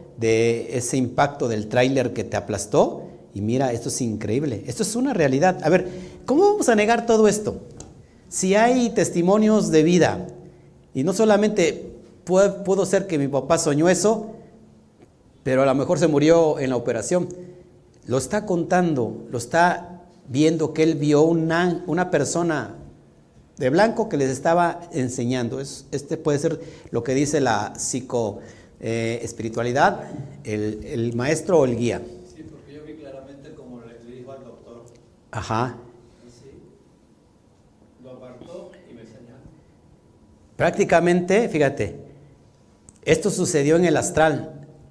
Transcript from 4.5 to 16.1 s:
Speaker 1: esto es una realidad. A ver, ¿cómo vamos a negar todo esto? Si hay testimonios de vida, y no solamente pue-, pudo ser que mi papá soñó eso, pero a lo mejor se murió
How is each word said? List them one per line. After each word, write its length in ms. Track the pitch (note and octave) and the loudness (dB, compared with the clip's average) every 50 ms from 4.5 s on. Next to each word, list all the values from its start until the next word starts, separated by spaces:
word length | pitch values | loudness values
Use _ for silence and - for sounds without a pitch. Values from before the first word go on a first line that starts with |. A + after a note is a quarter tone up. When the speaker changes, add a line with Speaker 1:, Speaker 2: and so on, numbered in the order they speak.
| A2+ G2 - | -6 -8 -10
Speaker 1:
esto 160 | B2+ A#2+ - G#3 | -12 -6 -6 -4
es 120 | F3+ - | -4 -2
una 180 | A#3 B3+ C#4+ A#3+ | -2 -2 -2 0
realidad. 460 | F#3 D3+ C3+ C3 C3+ D#3+ F#3 F3+ F3+ - | 0 2 2 2 2 2 2 0 0 0
A 60 | D#3 | 2
ver, 180 | F3+ F#3 - - - - - - - - - | 2 2 2 -2 -10 -12 -14 -16 -18 -16 -4
¿cómo 180 | - B3+ D#4 G4 | 0 2 4 4
vamos 260 | G4+ G#4 G#4 - - | 4 4 2 2 2
a 60 | A3+ | 4
negar 300 | G#3 G#3 G#3 A#3 A3 A3 | 4 4 2 2 0 2
todo 220 | A#3+ A3+ A3 A3 | 2 4 6 6
esto? 340 | G#3 - - - A#2+ - - - - - - - - - - - _ _ - _ - | 4 4 2 -2 -6 -6 -8 -14 -18 -20 -20 -20 -20 -20 -20 -20 _ _ -20 _ -12
Si 260 | - - - F#3 F#3+ | -6 -2 0 2 4
hay 340 | G#3 A3+ B3 B3+ B3+ A#3+ A3 | 4 4 4 4 2 2 0
testimonios 840 | - G#3+ E3+ E3+ - F3 E3+ F#3 G3+ G#3+ G#3+ G#3+ G#3+ G#3+ F3+ E3+ | 2 0 0 0 0 0 2 4 4 4 6 4 4 4 2 4
de 120 | D#3+ D#3 D#3 | 4 4 6
vida, 440 | E3 F3+ F3 D#3 A2+ G2 F2+ F2+ - - - - - - - - - _ - - _ _ | 6 6 4 4 2 2 -2 -8 -10 -14 -16 -20 -20 -20 -20 -20 -20 _ -20 -20 _ _
y 100 | C3 C3+ | -2 -2
no 100 | F3+ G3 | -2 2
solamente 760 | G3+ A3 A3 G#3 G3 G#3 G#3+ G#3+ F#3+ E3+ D#3 - - - - - - - - - - _ | 2 4 4 6 4 4 2 2 2 2 2 0 -4 -10 -14 -16 -18 -20 -20 -20 -16 _
pue-, 380 | - F3+ F#3 G3+ G3+ F#3 F3+ F#3 | 2 4 4 4 4 2 -2 -2
pudo 220 | F3+ F#3+ F#3+ F#3 | -2 0 0 2
ser 220 | - G3 F#3+ F#3+ | 2 2 0 0
que 100 | F#3+ E3 | 0 -2
mi 100 | D3 C#3 | -2 -2
papá 300 | C3+ C3 C3+ C3 - E3 | 0 -2 -4 0 2 0
soñó 320 | D#3+ - D#3+ C#3+ D3 D#3+ F3+ | 2 2 0 2 4 4 4
eso, 420 | F#3 F3+ - G#3 A3 - - - - - - - - - - - - - _ _ _ _ - _ _ _ _ _ _ _ _ | 4 4 2 2 0 0 -4 -10 -14 -18 -20 -20 -20 -20 -20 -20 -20 -20 _ _ _ _ -20 _ _ _ _ _ _ _ _
pero 200 | B2+ C3 C3 C#3 | 0 2 2 4
a 20 | |
lo 100 | C#3 C3 | 4 2
mejor 240 | C#3 C3 - F3+ C#3+ | 2 2 0 2 2
se 80 | E3+ | 2
murió 520 | D#3+ | 2